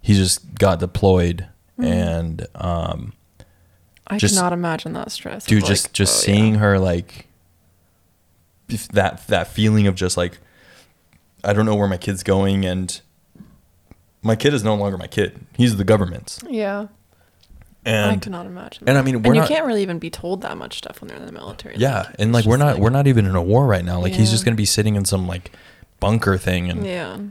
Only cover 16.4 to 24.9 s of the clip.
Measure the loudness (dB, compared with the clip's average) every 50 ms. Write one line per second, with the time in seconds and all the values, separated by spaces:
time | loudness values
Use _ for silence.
16.4 | -12 -8 -6 -4 -4 -4 -6 -8 -10 -12 _ _ _ _ _ _ _ _ _ _
17.4 | _ _ -20 -20 -20 _ _ _ _ -2 0 2 2 0 0 0 -4 -8 -12 -12
18.4 | -12 -14 -14 -16 -16 -18 -18 -4 0 2 2 4 2 2 -2 2 2 4 4 4
19.4 | 4 2 0 -2 0 -2 -2 -2 -2 -4 -6 -8 -8 -10 -12 -10 -8 -8 -8 -6
20.4 | -8 -12 -12 -12 -14 -14 -14 -14 -14 -16 -18 -18 -18 -18 -16 -16 -16 -16 -16 -16
21.4 | -16 -16 -16 -16 -18 -12 -4 -2 0 0 0 -2 -6 -6 -4 -2 0 2 4 4
22.4 | 4 4 4 4 4 2 4 4 2 4 4 4 4 4 4 4 4 4 2 0
23.4 | 2 4 4 4 4 4 2 0 0 -2 -2 0 0 0 2 4 4 4 4 2
24.4 | 0 0 0 0 0 0 0 0 0 0